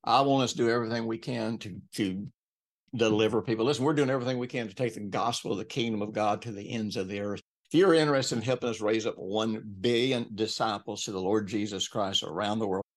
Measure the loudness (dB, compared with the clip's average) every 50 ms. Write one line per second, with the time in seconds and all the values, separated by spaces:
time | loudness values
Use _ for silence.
0 | 2 4 4 4 6 6 4 4 4 2 2 2 2 2 4 2 0 -2 -2 -2
1 | -2 -4 -4 -6 -6 -6 -4 -4 -2 -4 -4 -6 -6 -10 -12 -12 -14 _ -4 -2
2 | -2 0 0 -4 -6 -10 _ _ _ _ _ _ _ _ _ _ _ _ 0 2
3 | 4 4 6 4 4 4 4 0 0 0 0 2 2 2 2 2 2 2 4 4
4 | 2 2 2 0 0 -2 -2 -2 -4 -4 -4 -6 -6 -6 -4 -2 -2 -2 -2 -4
5 | -8 -4 -2 0 0 0 -2 -2 -4 -4 -4 -4 -4 -6 -4 -2 -2 -2 -2 -2
6 | -4 -4 -2 0 0 0 0 -2 -4 -10 -10 -10 -10 -8 -6 -6 -6 -4 -4 -4
7 | -6 -4 -6 -6 -4 -4 -6 -8 -10 _ _ _ _ _ 4 6 6 8 6 6
8 | 6 4 4 2 2 0 -2 -2 0 0 -2 0 0 -4 -4 0 0 2 2 2
9 | 0 -2 -6 -6 -8 -4 0 0 0 0 -2 -4 -6 -10 -12 -2 0 2 2 4
10 | 2 2 0 -2 -2 -6 -4 -4 -4 -4 -2 -2 -2 -2 -2 -4 -6 -8 -8 -6
11 | -6 -6 -4 -4 0 2 2 2 0 0 -2 -2 -2 -2 -4 -4 -6 -4 -2 -2
12 | -2 0 0 -2 -2 -2 -4 -2 -2 0 0 0 0 0 -2 -2 -4 _ _